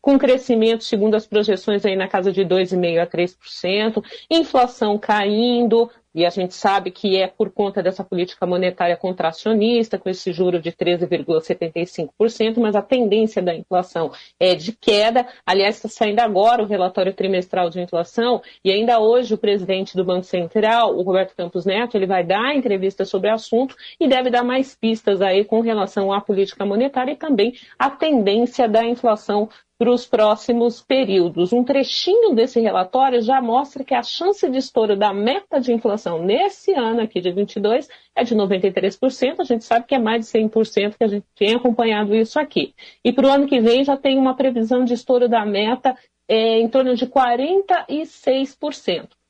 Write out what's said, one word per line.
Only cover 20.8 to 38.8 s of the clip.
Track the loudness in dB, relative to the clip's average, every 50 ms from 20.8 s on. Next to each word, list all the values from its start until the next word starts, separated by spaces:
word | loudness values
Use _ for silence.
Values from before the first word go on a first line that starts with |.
| 2 2 0
o | -2
Roberto | -2 0 0 0 0 -2 _
Campos | -10 -10 -6 -6 -4 -2
Neto, | -2 -2 -2 -2 -2 -2
ele | -2 0
vai | 0 0 -2 0
dar | 0 0 0 0 0 -2
entrevista | 0 0 0 -2 0 -2 -4 -4 -4 -6
sobre | -4 -4 -2 0 0
o | -2
assunto | -2 -2 -2 0 0 0 -2 -6 _ -20 -20 -4 _
e | 0
deve | 2 2 2 2 0
dar | 0 0 0
mais | 0 -2 -2 -2 -4 -6
pistas | _ -2 -2 -2 0 _ -2 0 2
aí | 2 2 2 2 2
com | 2 0 0
relação | 0 0 -2 -2 -4 -4 -2 -4 -2 0 -2
à | -2
política | -2 -2 0 0 -2 -2 -2 -6 -4
monetária | -2 0 0 0 0 0 -2 -4 -4 -6
e |
também | -6 -2 -2 2 2 2 0 -2 -8 -20 -20 -4 _
à | -2 -2
tendência | 0 -2 0 2 2 2 2 2 2 2 0 0 0 0 0
da | 4 4 2 2
inflação | 2 -4 0 0 0 0 0 -2 -2 -2 -2 -2 -4 -8 -20 _ _ _
pros | _ 2 2 2 0 0
próximos | -2 0 2 2 2 2 0 -2 -2 0 0 0 0 -2 -6
períodos. | _ -2 0 0 0 2 2 2 2 2 0 -2 0 0
Um | 2 0
trechinho | 0 2 0 0 0 -2 -4 -4 0 2 2 4 4 4 4
desse | 2 0 0 0 0
relatório | 0 2 0 0 -2 0 0 2 2 2 2 0
já | 0 2 0 0
mostra | 0 0 0 0 -2 -2 -10 -14 -6
que | -4 -4
a | -4
chance | -2 -6 -8 -2 -2 -2 0 0 -2 -2
de | -2
estouro | -4 -4 -2 _ 0 2 2 2
da | 0 0 0 0
meta | 0 -2 -2 -2 -2 -4 _ -4 -2
de | 0 0 -2
inflação | 0 0 -2 -2 -2 -4 -6 -6 -4 0
nesse | 0 0 2 0 -2 -2 -4 -2 0 0
ano | 0 0 0 -2 -2
aqui | -4 -4 _ -4
de | -4 -2
vinte | -2 -2 -4 -4 -4
e | -4
dois | 0 0 0 0 -2 _ -20 _ _ _ _
é | -4 -2
de | 0 0
noventa | 0 2 0 0 0 0
e | 0
três | 0 0